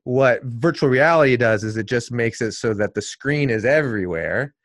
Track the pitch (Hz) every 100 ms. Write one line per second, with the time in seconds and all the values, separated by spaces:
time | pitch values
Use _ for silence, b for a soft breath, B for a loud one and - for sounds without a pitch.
0 | - 127 135 117 127 117 156 165 143 127
1 | 151 165 143 123 120 107 110 110 101 123
2 | - 123 113 - 113 - 117 104 104 -
3 | - - 135 147 139 110 113 151 143 107
4 | 90 82 80 95 143 -